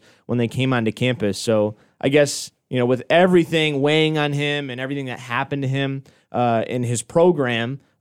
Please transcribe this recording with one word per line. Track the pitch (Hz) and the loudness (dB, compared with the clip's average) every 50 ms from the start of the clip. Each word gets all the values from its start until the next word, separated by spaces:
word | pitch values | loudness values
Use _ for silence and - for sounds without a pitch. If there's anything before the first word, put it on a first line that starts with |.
| - _ _ _ _ - | -14 _ _ _ _ -4
when | 120 123 | -2 -2
they | 120 110 | -2 -2
came | - 127 131 131 131 | -2 -2 0 0 0
onto | 120 113 110 | 0 0 -2
campus. | 104 - 123 127 123 120 110 101 95 - | -2 0 -2 -2 0 0 -2 -2 -2 -2
So | - 117 110 107 104 107 107 - _ _ _ _ | -2 0 2 2 2 0 -2 -8 _ _ _ _
I | - 139 | -2 2
guess, | 139 147 147 139 - - - - - _ _ _ | 4 4 4 2 0 -6 -10 -14 -16 _ _ _
you | 135 127 | -2 -2
know, | 123 123 | 0 0
with | 131 120 - - | 0 0 0 2
everything | 147 170 180 185 180 175 160 - 160 160 156 151 147 139 135 | 4 4 6 6 6 4 4 2 0 0 0 0 0 0 2
weighing | 147 151 156 156 156 156 151 | 2 2 2 2 2 0 0
on | 147 147 143 | -2 -2 -2
him | 143 147 147 147 147 143 135 | -2 -2 -2 -2 -2 -4 -6
and | 123 127 | -8 -8
everything | 131 135 143 143 135 | -6 -6 -6 -6 -6
that | 127 117 - | -8 -10 -10
happened | - 120 117 123 135 - 143 143 | -10 -6 -4 -4 -4 -4 -4 -4
to | 139 131 | -4 -2
him, | 135 135 139 135 135 135 - - _ _ _ _ | -2 -2 -2 -2 -4 -6 -10 -14 _ _ _ _
uh, | - 120 120 120 117 113 - | -4 0 0 2 2 0 0
in | - 117 127 | -2 -4 -4
his | 120 117 123 113 - | -2 -2 -4 -4 -6
program, | - - 170 170 180 175 147 135 123 120 113 117 120 139 135 - _ _ _ | -2 2 4 4 4 4 2 0 -2 -2 -2 -4 -4 -6 -10 -14 _ _ _